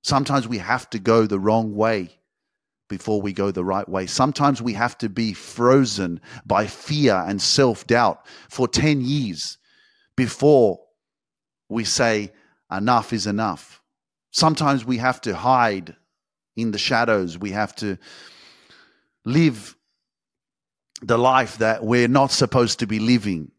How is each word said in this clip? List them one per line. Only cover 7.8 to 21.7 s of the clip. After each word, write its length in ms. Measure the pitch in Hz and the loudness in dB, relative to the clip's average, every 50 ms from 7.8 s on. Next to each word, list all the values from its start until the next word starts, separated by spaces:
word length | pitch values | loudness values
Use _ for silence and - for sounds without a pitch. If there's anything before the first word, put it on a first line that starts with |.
| - - 117 120 120 101 85 - _ - - - - _ | -2 0 2 2 4 2 0 -4 _ -20 -20 -20 -20 _
for 180 | - - 127 | -4 -4 -4
ten 360 | 120 - - 147 156 151 139 127 | -2 0 0 2 2 2 0 0
years 560 | 127 143 147 131 104 85 76 - - - _ _ _ _ _ _ _ _ _ _ _ _ | -2 -2 -2 -4 -4 -6 -8 -10 -12 -12 _ _ _ _ _ _ _ _ _ _ _ _
before 640 | - 127 113 - - 143 147 151 135 120 104 90 - _ _ _ _ _ _ _ _ _ _ _ _ _ _ _ _ _ _ | -2 -2 -2 -2 2 4 6 6 8 6 4 2 -2 _ _ _ _ _ _ _ _ _ _ _ _ _ _ _ _ _ _
we 160 | 107 117 110 | -6 -6 -4
say, 480 | 101 - - 127 117 110 107 104 95 _ _ _ _ _ _ _ _ - | -4 -2 0 2 2 2 0 -4 -8 _ _ _ _ _ _ _ _ -8
"Enough 400 | 95 104 120 123 117 110 - - | -4 0 2 2 2 2 -2 -6
is 160 | 110 95 104 | -6 -4 -4
enough." 500 | 101 101 113 104 85 76 - - - _ _ _ _ _ _ _ _ _ _ _ - | -4 -2 -2 -4 -6 -8 -12 -20 -20 _ _ _ _ _ _ _ _ _ _ _ -2
Sometimes 480 | - - 160 156 - 156 143 139 131 113 | 2 2 2 2 2 0 0 0 0 0
we 140 | 120 127 | -4 -4
have 240 | 113 117 127 123 - | 0 0 -2 -2 -2
to 160 | - 117 95 | -4 -6 -6
hide 580 | 82 101 127 131 127 120 113 101 95 85 82 82 _ _ _ _ _ _ _ _ _ _ _ _ | -2 0 2 4 4 4 2 0 -4 -8 -12 -20 _ _ _ _ _ _ _ _ _ _ _ _
in 140 | 110 117 113 | -6 -4 -4
the 80 | 101 104 | -4 -4
shadows. 580 | - - 135 117 120 117 110 101 92 87 82 | -2 0 0 0 2 2 2 0 0 -4 -6
We 140 | 87 98 104 | -8 -8 -6
have 260 | 95 104 107 98 - | -4 -4 -4 -4 -6
to 220 | - 110 104 95 90 _ - - - - - - - - - _ _ _ _ - _ _ _ _ _ _ _ _ _ _ | -8 -6 -6 -6 -8 _ -20 -20 -20 -20 -20 -20 -20 -20 -20 _ _ _ _ -20 _ _ _ _ _ _ _ _ _ _
live 500 | 110 127 156 170 156 123 107 - - - _ _ _ _ _ _ _ _ _ _ _ _ _ _ _ _ _ _ _ _ _ _ _ _ - - | -2 2 2 2 2 0 -2 -14 -20 -20 _ _ _ _ _ _ _ _ _ _ _ _ _ _ _ _ _ _ _ _ _ _ _ _ -18 -2
the 160 | 104 117 117 | 0 0 2
life 400 | 120 131 127 131 127 107 - - | 4 4 4 4 2 0 -4 -2
that 260 | 110 110 | 0 0